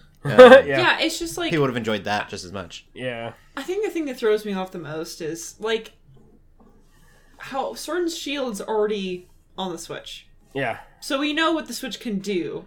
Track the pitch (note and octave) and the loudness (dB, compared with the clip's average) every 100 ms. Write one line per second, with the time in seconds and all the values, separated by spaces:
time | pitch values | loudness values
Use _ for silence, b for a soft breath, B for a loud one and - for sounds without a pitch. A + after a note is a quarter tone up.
0 | - - C#3+ C3+ B3 C4 - C#3 E4+ - | -20 -12 0 12 12 12 10 0 2 0
1 | D#4+ - E4 - E4+ E3 C3+ A#2+ A2+ G#2+ | -2 -4 -8 -6 -2 0 0 0 -2 -4
2 | G2 G#2 - G2 F2+ F#2+ E2+ - - - | -2 -4 -4 -10 -12 -12 -12 -16 -20 -12
3 | B2+ A#2 A#2 - - - C#4 F#4+ G#4+ E4+ | -10 -8 -12 -14 -16 -12 -8 -4 -4 -4
4 | D4 B3 A3+ G#3+ G#3+ F#3+ F#3 F#3 D3 D#3 | -8 -2 0 0 -2 -6 -6 -10 -10 -10
5 | E3+ - D#3+ E3 - - G#3+ A3+ A3 - | -10 -10 -10 -10 -14 -10 -4 -4 -6 -20
6 | - - - - - - - - - - | -20 -20 -20 -20 -20 -20 -20 -20 -20 -20
7 | - - - - - C4 A#3+ A#3+ - E4+ | -20 -20 -20 -20 -10 -6 -6 -8 -6 -4
8 | E4+ E4 - C#4+ C4 G3+ - G#3+ G#3+ G#3+ | -4 -6 -8 -6 -6 -6 -4 -2 0 -2
9 | F#3+ F3+ - - _ - F#3+ E3 - - | -6 -8 -12 -20 _ -10 -8 -8 -12 -14
10 | - - - - - C3+ B2 G#2+ - - | -14 -18 -20 -20 -12 -6 -4 -6 -12 -18
11 | - C#4+ D4 D4+ D#4+ D#4+ D4+ A#3+ C4+ - | -6 -4 -2 0 0 -2 -6 -10 -10 -10
12 | B3+ G3 F#3+ F#3 D3 D3+ | -8 -6 -4 -4 -4 -10